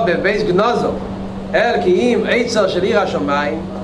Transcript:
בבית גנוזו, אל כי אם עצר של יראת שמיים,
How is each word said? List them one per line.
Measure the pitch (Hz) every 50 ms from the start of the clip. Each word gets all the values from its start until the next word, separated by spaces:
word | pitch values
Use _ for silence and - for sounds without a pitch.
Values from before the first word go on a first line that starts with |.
| -
בבית | 180 170 - - 190 208 202 175 165
גנוזו, | 180 185 214 240 240 - - - - - - - - - - - - - - - -
אל | 170 214 240 233 214 185
כי | 185
אם | 180 185 240 247 226 196 190 190
עצר | 202 240 240 - - 220 202 185
של | - 180 180
יראת | 214 233 202 185 -
שמיים, | - 160 143 143 143 143 147 151 156 160 - - - -